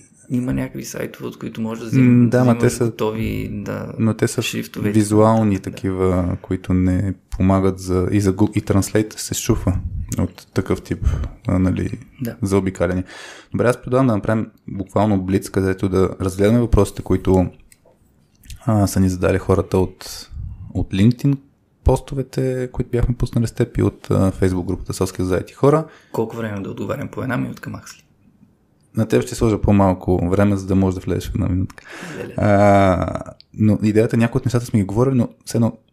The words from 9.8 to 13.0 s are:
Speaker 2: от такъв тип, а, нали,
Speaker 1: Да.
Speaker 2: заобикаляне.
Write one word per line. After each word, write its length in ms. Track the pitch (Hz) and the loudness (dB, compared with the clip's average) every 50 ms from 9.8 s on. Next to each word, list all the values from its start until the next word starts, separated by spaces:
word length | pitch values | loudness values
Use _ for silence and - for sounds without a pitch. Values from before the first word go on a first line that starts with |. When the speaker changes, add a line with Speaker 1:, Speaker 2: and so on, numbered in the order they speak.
| - - - - - - - - | -4 -6 -6 -8 -6 -6 -4 -2
Speaker 2:
от 280 | 92 - - - - _ - | -2 -4 -4 -12 -18 _ -4
такъв 280 | - - - 101 - | -4 -2 -2 -4 -4
тип, 260 | - - 98 - - - - - - - - - - - | -4 -8 -8 -2 0 -2 0 0 -4 -6 -8 -10 -4 -2
а, 120 | 92 92 | 0 2
нали, 300 | 92 92 95 95 95 95 - - - - _ - | 2 2 0 -2 -4 -6 -6 -10 -14 -20 _ -10
Speaker 1:
Да. 140 | 127 113 - - | -10 -10 -6 -6
Speaker 2:
заобикаляне. 640 | 107 95 98 98 92 95 92 - 90 90 90 92 | -4 0 0 0 0 0 -2 -2 -2 0 0 -2